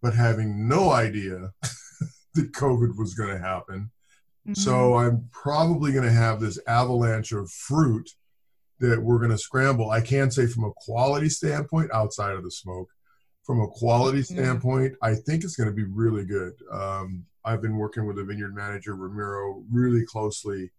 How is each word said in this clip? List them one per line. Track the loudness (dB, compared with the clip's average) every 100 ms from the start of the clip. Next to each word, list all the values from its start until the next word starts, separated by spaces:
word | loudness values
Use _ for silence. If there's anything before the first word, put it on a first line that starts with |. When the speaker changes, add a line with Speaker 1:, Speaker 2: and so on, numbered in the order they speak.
Speaker 1:
but | 2
having | 4 4 4 0 0 2
no | 4 4
idea | 4 2 -2 -6 -8 -10 -10
<laughs> | -10 -10 -20 -10 -10 -10 _ -2
that | -2
covid | 0 0 2 2 0
was | -6
gonna | -4 -6 -4
happen. | -4 -6 -6 -10 -10 _ _ _ _ _ -10
Speaker 2:
Mm-hmm. | -2
Speaker 1:
So | 2 4 6 6
I'm | 4 2 -2
probably | -8 -2 2 2 2 2
gonna | 2 4
have | 6 4 2
this | -4 -6 0
avalanche | 2 2 2 2 0 -2
of | -6 -8
fruit | -12 -2 2 4 2 -4 -18 _ _ _ _ _ _
that | 2 2
we're | 4 4
gonna | 4 0
scramble. | -2 0 2 2 2
I | 0
can | 2 2 2
say | 2 0
from | 2 -4
a | -6
quality | -8 0 2 2 0
standpoint, | 0 -2 -2 -2 0 0
outside | 0 0 -2 -4 -4
of |
the | -8
smoke, | -12 -12 -12 -12 _ _ _ _ _
from | -2 0
a | 0
quality | -2 2 4 4 2
Speaker 2:
Mm-hmm. | -2 -2
Speaker 1:
standpoint, | 0 0 0 0 0 -2
I | -2 -2
think | -2 -4 -4
it's | -2
gonna | -2
be | -2 -4
really | 0 0 0 -2
good. | -4 -6 -12 -14
Um, | -8 -6 -6 -8 -10 -14 _ -4
I've | -2
been | -2 -4
working | -4 -4 -6
with | -6
the | -8
vineyard | -8 -10 -10
manager, | -10 -10 -10 -10
Ramiro, | -10 -8 -8 -6 -6 -8 -2
really | 0 4 2 0
closely | -4 -4 -6 -8 -8 -8